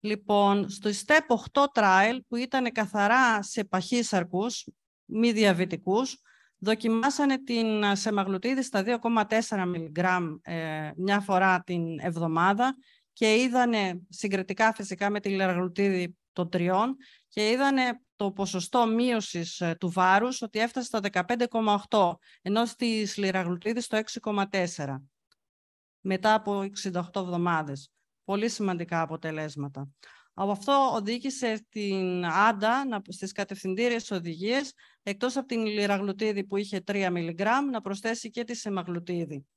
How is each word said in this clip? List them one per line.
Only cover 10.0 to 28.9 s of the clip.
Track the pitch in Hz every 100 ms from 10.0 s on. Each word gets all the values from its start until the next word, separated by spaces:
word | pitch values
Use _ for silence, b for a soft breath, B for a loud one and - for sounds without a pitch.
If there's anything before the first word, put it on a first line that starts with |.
| 180 180 170 156
ε, | - 165 160 156 151 151
μια | 185 202
φορά | 202 185 190 180
την | 180 175 165 165
εβδομάδα | 180 165 165 160 180 202 254 269 b b b
και | - 220
είδανε, | 220 254 247 240 220 196 180 175
συγκριτικά | - 208 196 185 - 220
φυσικά | 220 196 190 202
με | 202
τη | 202
λιραγλουτίδη | 196 190 175 180 175 202 185 180 180 _
των | - 175
τριών, | 180 175 185 233 269 B B B
και | - 214
είδανε | 247 277 269 254 240 _ _
το | 202
ποσοστό | 196 196 190 175 247 226
μείωσης, | 220 247 233 196 175 170 -
ε, | 175 165
του | 185
βάρους | 175 185 196 240 254
ότι | 220 214
έφτασε | 233 254 240
στα | 226
δεκαπέντε | 202 185 180 240 240
κόμμα | 233 220
οκτώ, | 208 208 214 180 175 b b
ενώ | 185 208 233
στη | - 240 220 202 202
λιραγλουτίδη | 196 190 175 180 208 233
στο | 233 214
έξι | 220 -
κόμμα | 220 208 196
τέσσερα, | 196 175 175 143 135 139 _ _ _ _ _ _ _ _ _
μετά | 190 190 202
από | 214 208 202
εξήντα | 196 202 196 180
οκτώ | 175 196
εβδομάδες. | 180 175 175 165 147 139 - _ _ _ -
Πολύ | 202 226
σημαντικά | 226 202 175 170